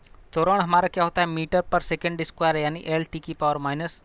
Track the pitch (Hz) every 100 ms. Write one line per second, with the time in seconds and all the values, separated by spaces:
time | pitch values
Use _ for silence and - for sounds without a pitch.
0 | - - - 165 170 202 175 175 180 185
1 | 170 180 175 160 160 180 - 180 - 160
2 | 170 170 160 - 165 156 147 165 - 160
3 | 160 160 160 160 151 147 139 143 165 -